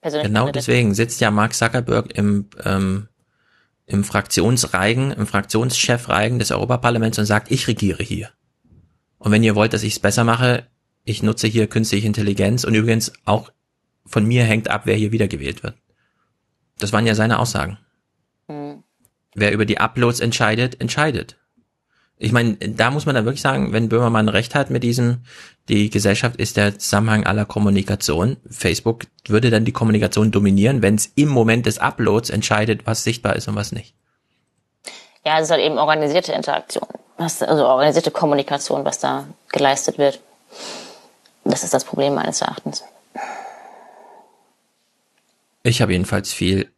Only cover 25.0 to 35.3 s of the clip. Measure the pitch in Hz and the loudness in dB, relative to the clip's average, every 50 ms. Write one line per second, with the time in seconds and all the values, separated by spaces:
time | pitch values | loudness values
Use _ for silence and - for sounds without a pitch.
25 | 123 120 120 120 - - - - - - _ _ _ - 85 101 104 104 - 107 | 2 0 0 -2 -6 -14 -20 -20 -20 -20 _ _ _ 0 2 2 2 2 0 0
26 | 101 101 101 - - 120 120 - 110 107 - - 104 101 101 - - - - 104 | 2 2 2 2 0 -2 -2 -2 -4 -2 0 2 0 0 0 -2 -4 -2 0 0
27 | 107 113 107 107 101 - 98 107 104 - - 107 104 101 98 98 95 - 98 101 | 2 2 2 2 2 0 0 0 -2 -2 -2 0 2 2 2 2 0 0 -4 -4
28 | - - 73 80 90 120 135 - _ - - - - 90 85 - - 113 113 117 | -2 -2 0 2 2 0 -2 -4 _ -20 -14 -4 -2 0 0 0 0 -2 -2 -2
29 | - - _ _ _ - 101 107 117 127 113 110 113 120 - - 117 113 110 107 | -6 -18 _ _ _ 0 0 2 4 4 4 4 2 0 0 0 2 2 2 2
30 | 113 98 - 107 107 110 104 101 101 101 98 98 101 127 139 127 104 98 107 104 | 2 0 2 2 2 4 4 4 4 4 4 4 4 4 2 4 2 2 2 2
31 | - - _ - 143 151 143 123 113 110 113 120 123 110 107 - - 127 147 - | 0 -2 _ 2 2 4 4 4 4 4 4 2 2 0 -2 0 -2 -4 -2 0
32 | 120 98 98 110 117 - - 101 104 - 107 104 107 113 139 - - - 113 - | 0 2 2 2 0 0 -4 -4 0 0 0 0 2 0 -2 -2 -2 -4 -4 -2
33 | - - 113 - - 104 - - - - 104 104 101 - - - - - _ _ | -2 -4 -4 -2 -2 -2 -2 -2 -4 -6 -6 -6 -6 -6 -8 -10 -12 -14 _ _
34 | _ _ _ _ _ _ _ _ _ _ _ _ _ _ _ _ _ - - - | _ _ _ _ _ _ _ _ _ _ _ _ _ _ _ _ _ -20 -20 -20
35 | - _ _ _ _ 156 | -20 _ _ _ _ 0